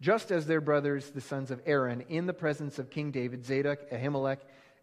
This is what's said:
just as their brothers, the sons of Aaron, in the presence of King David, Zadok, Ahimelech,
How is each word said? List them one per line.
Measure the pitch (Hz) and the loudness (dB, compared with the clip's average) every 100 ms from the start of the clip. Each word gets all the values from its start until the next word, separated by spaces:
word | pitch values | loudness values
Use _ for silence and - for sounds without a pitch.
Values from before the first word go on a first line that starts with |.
just | 135 226 - | 2 2 4
as | 175 151 | 0 2
their | 160 | 2
brothers, | 151 147 143 143 135 | 4 4 4 0 -2
the | 139 | -10
sons | - 139 131 | -6 -6 -4
of | 123 | -6
Aaron, | - 143 127 120 - | 2 2 4 -2 -4
in | 165 180 | -2 -2
the | |
presence | 175 156 147 147 139 | 0 0 0 -4 -6
of | 123 | -6
King | 156 147 | -4 -2
David, | 135 123 123 123 | -2 -4 -4 -2
Zadok, | 135 143 143 - | 2 2 0 -4
Ahimelech, | 117 156 143 135 135 - - - _ | -4 0 0 0 -2 -6 -20 -20 _